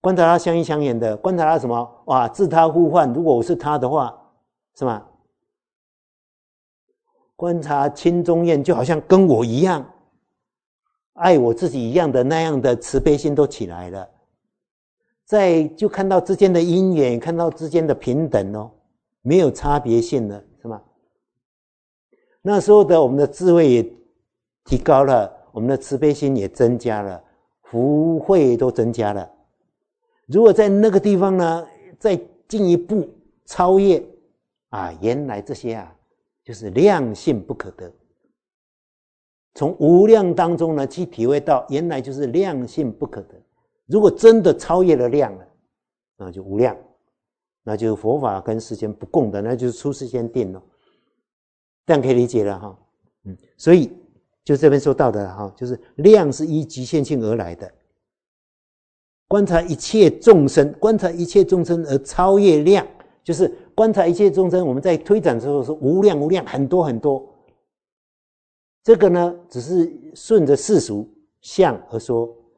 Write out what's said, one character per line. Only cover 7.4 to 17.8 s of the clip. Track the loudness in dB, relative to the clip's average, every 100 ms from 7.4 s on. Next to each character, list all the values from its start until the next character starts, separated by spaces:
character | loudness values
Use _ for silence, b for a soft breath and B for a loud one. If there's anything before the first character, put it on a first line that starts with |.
| -6 -6
察 | -4 -2 -2
亲 | -2 -2 -2
中 | 0 0
厌， | 2 0
就 | 0
好 | -2
像 | 0 -4
跟 | 2 4 4
我 | 2
一 | 0 0
样， | -2 -2 -8 _ _ _ _ _ _ _ _ _ _ _ _
爱 | -2 2 4
我 | 2
自 | 0 -4
己 | -4
一 | -2
样 | 0 0
的 | 0
那 | 0 -2
样 | -2 -2
的 | 0 -2
慈 | -2 -2
悲 | 0 0
心 | 0
都 | 0 0
起 | -2 -12
来 | -12 -14
了。 | -14 -16 _ _ _ _ _ _ _ _ _ _ _
再 | _ 2 4 2
就 | 0 -2 -4
看 | -2 0
到 | 0
之 | 0
间 | 2 2
的 | 2
因 | 0 0 2
缘， | 2 0 -2
看 | -4 -4
到 | -4
之 | -4 -4
间 | -2